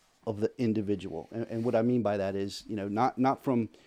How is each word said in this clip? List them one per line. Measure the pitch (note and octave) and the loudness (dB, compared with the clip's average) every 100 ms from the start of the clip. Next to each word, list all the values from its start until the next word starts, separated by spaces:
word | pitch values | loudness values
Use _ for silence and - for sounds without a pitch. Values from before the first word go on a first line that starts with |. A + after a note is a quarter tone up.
| _ _ - | _ _ -8
of | G#2 | -2
the | G#2+ - | -2 0
individual. | A#2+ A2 G2 G2+ F#2 D#2+ - | 0 0 0 -2 -4 -10 -8
And, | A2+ A#2 | -8 -6
and | A2+ A#2 | -2 2
what | A2+ | 4
I | |
mean | A#2 B2 | 4 4
by | G#2 G#2 | 2 2
that | G2 | 0
is, | G2 G2+ - - | 0 -4 -6 -8
you | G#2+ | -6
know, | G2+ | -2
not, | G#2 C3 - | 0 0 2
not | B2 A2+ | 0 0
from | - B2 A2 - | 0 0 0 -6